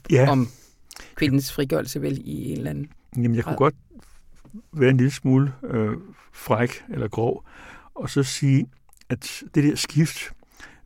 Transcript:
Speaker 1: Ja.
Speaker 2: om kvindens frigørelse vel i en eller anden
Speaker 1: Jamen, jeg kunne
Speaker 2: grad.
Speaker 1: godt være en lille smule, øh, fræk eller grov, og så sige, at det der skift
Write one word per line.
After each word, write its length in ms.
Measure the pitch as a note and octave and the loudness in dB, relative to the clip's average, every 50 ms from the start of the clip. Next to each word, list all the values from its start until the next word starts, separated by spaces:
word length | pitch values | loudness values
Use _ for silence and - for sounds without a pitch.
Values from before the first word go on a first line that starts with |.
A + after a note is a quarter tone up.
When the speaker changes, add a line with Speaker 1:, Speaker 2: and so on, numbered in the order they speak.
| - - | 0 2
Speaker 1:
Ja. 200 | D#3+ B2+ C3+ C#3+ | 4 6 6 6
Speaker 2:
om 180 | C#3 C3 A#2+ B2 - - - _ _ _ _ _ - - - - - | 4 2 0 0 -4 -14 -20 _ _ _ _ _ -20 -20 -20 -18 -4
kvindens 380 | - D#3+ C#3+ C3+ C#3 C3+ - | -2 0 2 2 0 0 -2
frigørelse 500 | - - C#3 C3+ D#3+ D3+ - C#3 - D3+ | -4 -4 -2 -2 -2 -2 -2 -4 -6 -6
vel 180 | C#3+ C#3+ C3+ - - | -4 -4 -4 -6 -8
i 260 | - D3 - - C3+ | -10 -10 -8 -8 -6
en 40 | D3+ D3+ | -6 -6
eller 120 | B2+ D3 | -6 -6
anden 180 | D3 C#3+ C#3+ - - - _ _ - | -8 -8 -10 -12 -14 -20 _ _ -4
Speaker 1:
Jamen, 180 | B2 A#2+ A#2 A#2 | -2 0 0 0
jeg 100 | A2+ A2+ | 0 -2
kunne 120 | - - | -2 0
Speaker 2:
grad. 20 | - C3+ D#3 | 2 2 2
Speaker 1:
godt 40 | - - _ _ - - - - - - - - - - - - - G#3+ - _ | 2 -2 _ _ -20 -20 -20 -20 -20 -20 -20 -20 -20 -20 -20 -20 -20 -20 -20 _
være 180 | - D3+ B2+ C3 | 0 2 4 6
en 60 | C3 | 6
lille 140 | B2 B2 C#3 | 6 4 2
smule, 400 | C3 - - C3+ C3 C3+ C#3 C3+ - - C#4 - | 0 0 2 4 4 4 4 2 -2 -8 -8 -4
øh, 220 | C3 A2+ G#2+ G#2+ A#2 - - - - - - - | -2 -2 -2 -2 -2 -6 -10 -16 -20 -20 -20 -20
fræk 500 | - - - - A2+ A2 A#2+ A#2+ - - - - | -20 -16 -2 -2 0 0 0 -2 -2 -8 -14 -10
eller 200 | G3+ C3 A#2+ G#2 | -6 -6 -6 -4
grov, 360 | - A2 A2+ A#2+ - - - - - - - - - - - - - | -2 -2 -2 -2 -2 -4 -10 -16 -20 -20 -20 -20 -20 -20 -20 -18 -12
og 160 | G3+ E3+ - | -10 -10 -2
så 120 | - C#3 | 0 0
sige, 440 | C3+ C3+ - - D3 C#3 C3+ C#3 - - - _ _ _ _ _ - - | 0 0 -2 0 2 4 4 4 2 0 -6 _ _ _ _ _ -8 -8
at 340 | B2 - - - - - - - - | -8 -6 -6 -12 -14 -14 -16 -2 0
det 100 | D#3+ C#3+ | 2 2
der 120 | D3 - | 2 0
skift 560 | - - - - D3 E3 - - - - - - - - _ _ - - - - _ - | 0 -4 0 2 2 2 2 0 -8 -12 -14 -16 -18 -20 _ _ -20 -20 -20 -20 _ -10